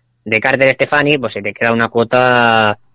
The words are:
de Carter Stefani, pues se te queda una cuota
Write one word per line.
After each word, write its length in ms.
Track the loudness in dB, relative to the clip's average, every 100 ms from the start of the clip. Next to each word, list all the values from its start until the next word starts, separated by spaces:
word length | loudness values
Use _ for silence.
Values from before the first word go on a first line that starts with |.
| _ _ -6
de 140 | -2
Carter 340 | 0 2 0
Stefani, 440 | 0 -2 0 0 0
pues 160 | -4
se 80 | -6
te 120 | -10
queda 180 | -4 -2
una 160 | 0 0
cuota 920 | -2 0 2 2 2 2 2 0 -2 _